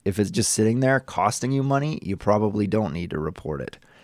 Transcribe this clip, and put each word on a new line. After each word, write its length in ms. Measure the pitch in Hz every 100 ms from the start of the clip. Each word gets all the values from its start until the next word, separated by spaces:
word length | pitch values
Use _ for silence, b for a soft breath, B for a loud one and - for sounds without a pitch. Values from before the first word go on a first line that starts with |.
If 140 | 98 98
it's 120 | 98
just 220 | 87 104
sitting 280 | - 110 120
there 200 | 131 135
costing 500 | 131 - 101 - 123
you 120 | 139
money, 360 | 135 139 151 156
you 160 | - 95
probably 480 | - 104 107 104 101
don't 260 | 107 101
need 160 | 78 87
to 60 | 78
report 440 | 78 87 - 71
it. 160 | 64 - b b